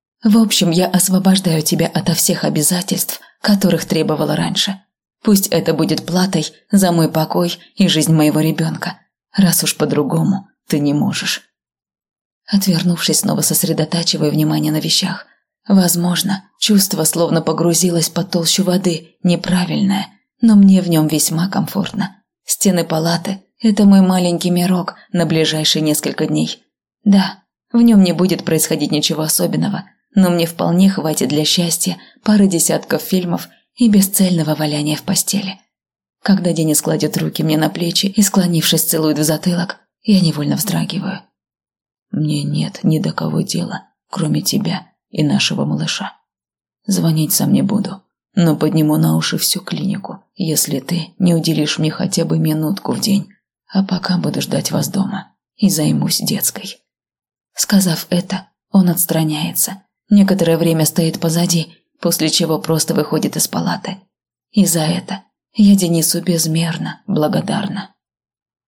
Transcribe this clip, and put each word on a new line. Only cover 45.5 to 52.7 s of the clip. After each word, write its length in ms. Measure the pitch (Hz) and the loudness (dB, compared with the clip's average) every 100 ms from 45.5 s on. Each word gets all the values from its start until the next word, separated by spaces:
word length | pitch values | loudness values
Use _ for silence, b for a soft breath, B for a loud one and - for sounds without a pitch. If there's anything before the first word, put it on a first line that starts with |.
| 160 | -2
малыша. 480 | 147 151 160 - 196 - _ _ _ _ _ _ - | -4 -4 -4 -6 -10 -14 _ _ _ _ _ _ -4
Звонить 460 | 185 165 156 151 | -2 0 0 -2
сам 200 | - - | -2 0
не 100 | 196 | 2
буду, 400 | - 202 - - _ _ _ | 2 -2 -4 -10 _ _ _
но 220 | - 165 147 | 0 2 2
подниму 400 | 156 160 151 156 | 0 2 2 2
на 200 | 160 160 | 2 0
уши 220 | - 165 | -2 -4
всю 220 | - 190 | -4 -4
клинику, 640 | - 156 190 196 - - _ | -6 -6 -4 -6 -8 -16 _
если 460 | - 160 151 - 143 | -6 -4 -2 -2 -4
ты 340 | - 170 160 - | -4 -6 -6 -2
не 160 | 180 | 0
уделишь 440 | 165 160 151 147 - | 2 0 0 -2 -2
мне 120 | 156 | -4
хотя 340 | - 190 170 | -2 -4 -2
бы 140 | 160 160 | -2 0
минутку 540 | 160 151 156 | 0 0 -2